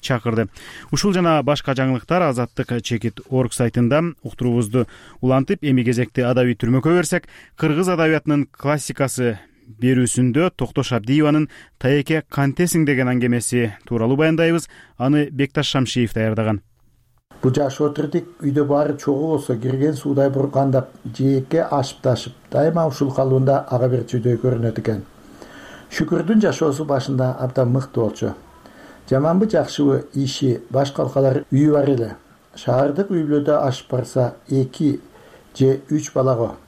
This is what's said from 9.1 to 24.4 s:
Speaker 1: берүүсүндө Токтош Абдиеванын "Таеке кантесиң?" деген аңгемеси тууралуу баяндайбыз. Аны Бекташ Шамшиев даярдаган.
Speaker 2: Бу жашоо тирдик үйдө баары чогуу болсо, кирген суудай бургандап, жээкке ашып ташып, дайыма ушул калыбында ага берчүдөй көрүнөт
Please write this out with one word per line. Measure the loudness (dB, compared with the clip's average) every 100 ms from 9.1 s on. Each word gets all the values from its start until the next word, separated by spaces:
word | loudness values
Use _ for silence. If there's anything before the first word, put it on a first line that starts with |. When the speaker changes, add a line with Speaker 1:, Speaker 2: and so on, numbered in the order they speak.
| 0 -2 -2 -12 _ -20 -2
Speaker 1:
берүүсүндө | 2 2 2 2 2 2 0 -2
Токтош | -6 -4 -2
Абдиеванын | -4 0 2 4 2 0 -6 -20 _
"Таеке | 0 0 2 -2 -2
кантесиң?" | -2 -2 0 0 2 2
деген | 2 0
аңгемеси | 0 0 0 0 0 -2 -4
тууралуу | -6 -2 0 2
баяндайбыз. | 2 2 2 0 -4 -18 -20 _
Аны | 0 2 0
Бекташ | -2 -2 0 -2
Шамшиев | 0 0 0 -2
даярдаган. | 0 -2 0 0 -2 _ _ _ _ _ _ _ -2
Speaker 2:
Бу | 0
жашоо | 0 -2 0 -2
тирдик | -2 -4 -4 -6 -6
үйдө | -2 0
баары | 2 2 0 -2
чогуу | -2 -2 0 -2
болсо, | -2 -4
кирген | -2 0 0
суудай | -2 -2 2 2
бургандап, | 2 -2 0 2 0 -2 -12
жээкке | -14 -2 0 0 0 -2
ашып | 0 -2 -2 -4
ташып, | -2 -2 -4 -16 -4
дайыма | 0 2 2 0
ушул | 0 -4
калыбында | 0 2 2 4 2 0
ага | 0 2
берчүдөй | 0 -2 -2 0
көрүнөт | 0